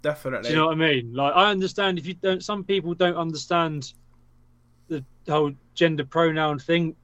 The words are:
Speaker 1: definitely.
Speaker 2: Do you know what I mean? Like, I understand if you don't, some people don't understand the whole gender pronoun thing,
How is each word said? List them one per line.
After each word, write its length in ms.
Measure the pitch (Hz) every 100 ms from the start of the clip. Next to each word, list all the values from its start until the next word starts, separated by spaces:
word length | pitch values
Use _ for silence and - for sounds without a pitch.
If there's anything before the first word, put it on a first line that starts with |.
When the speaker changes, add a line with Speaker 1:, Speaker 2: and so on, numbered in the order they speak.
Speaker 1:
definitely. 460 | 151 147 131 123 110
Speaker 2:
Do 40 |
you 60 | 156
know 60 | 160
what 60 |
I 200 | 156 160
mean? 220 | 135 117
Like, 180 | 123 139
I 160 | 170 202
understand 480 | 196 185 - 196 175
if 60 | 151
you 60 |
don't, 300 | 180 190 185
some 180 | 180 208
people 300 | 185 196 165
don't 220 | 170 180 170
understand 800 | 165 151 - 175 165 151 131 - - _ _ _ _ _ _ _ -
the 140 | 156 131 - -
whole 240 | 151 147 139 _
gender 300 | - 170 151
pronoun 540 | 135 165 165 156 156 143
thing, 360 | - 170 160 -